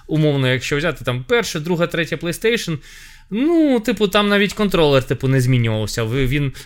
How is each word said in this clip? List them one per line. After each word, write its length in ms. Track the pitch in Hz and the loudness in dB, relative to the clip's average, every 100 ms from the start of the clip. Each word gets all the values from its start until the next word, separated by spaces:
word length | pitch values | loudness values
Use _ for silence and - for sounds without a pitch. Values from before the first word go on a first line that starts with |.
| - | -4
умовно, 400 | 156 151 143 127 | 0 2 2 0
якщо 300 | 127 - 147 | 0 -2 -2
взяти 280 | 165 143 - | -2 -4 -4
там 200 | 123 127 | -6 -2
перша, 320 | 240 208 170 | -2 0 -4
друга, 280 | 151 170 170 | -2 -2 -2
третя 280 | 170 165 156 | -2 -4 -4
PlayStation, 600 | 170 165 220 233 - 151 - - - - - | -6 -2 0 0 -2 -8 -10 -20 -20 -20 -8
ну, 500 | 202 294 339 302 247 | -2 2 4 4 2
типу, 280 | 214 208 208 | 0 0 2
там 220 | 214 208 | 2 2
навіть 240 | 202 196 | 2 0
контролер, 500 | - 208 180 151 139 | 0 0 2 4 4
типу, 240 | - 123 135 | 2 -2 0
не 140 | 135 | 2
змінювався. 600 | 123 127 117 110 104 - | 2 2 2 -2 -4 -4
В-, 240 | 110 131 131 | -4 -2 0
він 260 | 147 143 - | 0 -2 -6